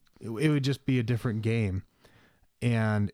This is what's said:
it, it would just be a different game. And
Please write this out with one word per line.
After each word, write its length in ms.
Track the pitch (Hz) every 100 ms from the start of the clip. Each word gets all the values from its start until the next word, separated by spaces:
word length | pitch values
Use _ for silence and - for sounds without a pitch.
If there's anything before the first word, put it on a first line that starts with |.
| _ -
it, 80 | 110
it 200 | 113 156
would 140 | 147
just 220 | 135 131
be 120 | - 127
a 60 |
different 380 | 113 117 127 110
game. 420 | 110 113 101 95 - _ - - _ _ _ -
And 500 | 120 117 110 104 101